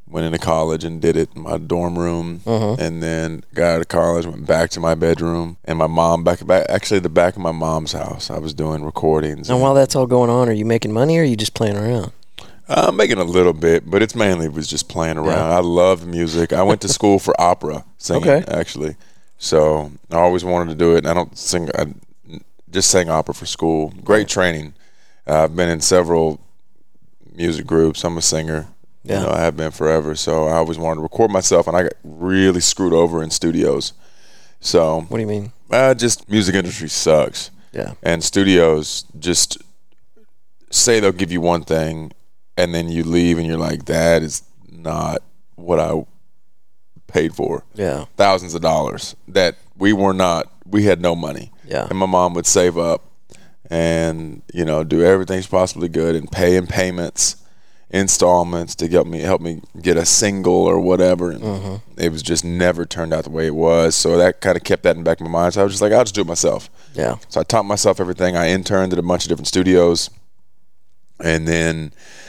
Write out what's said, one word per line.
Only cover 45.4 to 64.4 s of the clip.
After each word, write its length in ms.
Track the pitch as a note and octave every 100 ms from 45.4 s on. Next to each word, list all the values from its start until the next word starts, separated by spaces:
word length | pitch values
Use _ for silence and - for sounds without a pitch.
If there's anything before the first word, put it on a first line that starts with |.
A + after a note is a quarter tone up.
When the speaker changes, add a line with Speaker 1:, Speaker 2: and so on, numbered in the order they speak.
| -
Speaker 1:
what 240 | - E2+ E2
I 260 | D#2 D#2 - - - - - - - - - - -
paid 280 | F2+ E2
for." 280 | - - C#2+ -
Speaker 2:
Yeah. 320 | G#2 F#2 C#2 D2 -
Speaker 1:
Thousands 360 | G2+ F#2+ F2+
of 80 | E2
dollars 540 | E2 D#2 C2+ - - - -
that 280 | F#2+ F2 - - F#2
we 160 | G2+
were 200 | G2+ G2
not, 380 | F#2 F2+ E2 - -
we 180 | F2+ G#2
had 180 | G#2 E2+
no 140 | F2
money. 360 | E2 D2+ - - - -
Speaker 2:
Yeah. 200 | - -
Speaker 1:
And 80 | F#2+
my 80 |
mom 280 | F#2+ F#2 F2+
would 120 | F2 -
save 300 | G2 F2+ E2+
up 260 | E2+ E2 - - - - - - -
and, 720 | E2 E2 E2 E2 D#2+ D#2+ - -
you 100 | F2
know, 180 | D#2 D#2
do 200 | D#2 D#2+
everything 380 | F2 F#2+ F2+ F#2+
she 60 | F#2
possibly 400 | F#2 F#2 D#2 F2
could 260 | D#2 E2
and 160 | E2 D2
pay 240 | G2 F2+
in 120 | F#2 F2
payments, 680 | - F#2 F2 E2+ - - - - - - - -
installments 840 | F#2 F#2+ - F2+ F2+ F2 E2+ E2+
to 120 | - E2+
help 200 | F2 E2+
me, 120 | E2
help 200 | E2+ E2
me 200 | E2+ D#2+ - -
get 140 | F2 E2
a 80 |
single 480 | E2 - G#2 G2 F2+
or 260 | F2+ F2 F2
whatever. 520 | F2+ F2+ F2+ F2 F2
And 100 | D2
Speaker 2:
Mm-hmm. 340 | G#2+ G2 G2 G2+ - -
Speaker 1:
it 120 | E2+
was 100 | D#2+
just 200 | D2 E2
never 420 | E2+ F2 F2+ E2+
turned 280 | E2 E2+ E2
out 100 | D#2+
the 60 | D2+
way 180 | D#2 D#2+
it 80 |
was. 400 | D#2 E2 E2+ E2
So 220 | - F2 E2+
that 240 | F2+ -